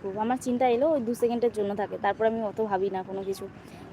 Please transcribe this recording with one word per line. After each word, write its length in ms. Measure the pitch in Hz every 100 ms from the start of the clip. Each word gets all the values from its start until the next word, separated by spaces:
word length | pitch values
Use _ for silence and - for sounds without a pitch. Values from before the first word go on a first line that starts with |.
খুব। 160 | 202 190
আমার 200 | 220 262
চিন্তা 320 | 262 247 254
এলেও 200 | 233 294
ওই 120 | 302
দু 120 | 226
সেকেন্ডের 400 | 233 240 240 233
জন্য 220 | 214 202 202
থাকে, 220 | 190 185
তারপর 240 | 202 202 220
আমি 160 | 226
অত 180 | 220 196
ভাবি 280 | 220 196 196
না 140 | 190
কোনো 200 | 185 196
কিছু। 240 | 196 190 196 - - - -